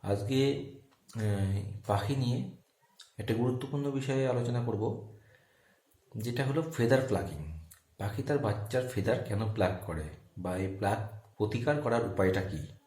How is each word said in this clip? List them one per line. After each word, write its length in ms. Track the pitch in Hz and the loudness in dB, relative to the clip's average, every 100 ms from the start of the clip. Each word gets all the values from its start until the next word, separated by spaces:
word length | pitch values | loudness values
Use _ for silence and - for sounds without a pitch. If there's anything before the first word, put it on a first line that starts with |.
আজকে, 680 | 101 101 113 131 135 - - - - _ _ 113 | 0 0 2 2 2 0 -6 -14 -20 _ _ -4
আহ, 640 | 107 101 98 101 - - - | 0 2 2 0 -2 -8 0
পাখি 300 | 101 - 135 | 0 2 0
নিয়ে 340 | 120 120 196 - _ _ _ _ - - | 2 0 -2 -8 _ _ _ _ -20 -10
একটা 160 | - | -2
গুরুত্বপূর্ণ 560 | - 120 127 131 143 143 | 2 2 0 -2 -2 -2
বিষয়ে 380 | 135 131 135 131 | -2 0 2 2
আলোচনা 340 | 123 120 120 | 2 0 0
করব, 520 | 120 104 110 - - - - - _ _ _ _ _ _ _ 117 | 0 0 0 -2 -8 -18 -20 -20 _ _ _ _ _ _ _ -8
যেটা 280 | 120 120 | -4 -2
হলো 180 | 135 143 | 0 0
ফেদার 380 | 160 - 113 127 - | -2 2 4 4 4
প্লাকিং। 520 | 98 82 78 78 - - - _ _ | 0 0 -6 -8 -10 -12 -20 _ _
পাখি 240 | 98 104 | -4 -4
তার 160 | 135 143 | -2 0
বাচ্চার 500 | 117 101 - 127 127 | 0 -2 -2 -2 0
ফেদার 360 | - 101 120 | -2 2 0
কেন 280 | - 101 107 | 0 -2 -2
প্লাক 340 | 107 92 95 - | 2 2 0 -6
করে 160 | 80 76 - - - | -6 -6 -10 -18 -8
বা 180 | 92 92 | -4 -2
এই 200 | 95 95 | -2 0
প্লাক 460 | 101 104 - - - _ | 0 0 -2 -10 -18 _
প্রতিকার 440 | 107 117 131 147 | -2 0 2 2
করার 260 | 120 117 95 | 2 2 0
উপায়টা 360 | 95 95 95 | 2 4 4
কী 160 | 95 76 - - | 0 -4 -8 -14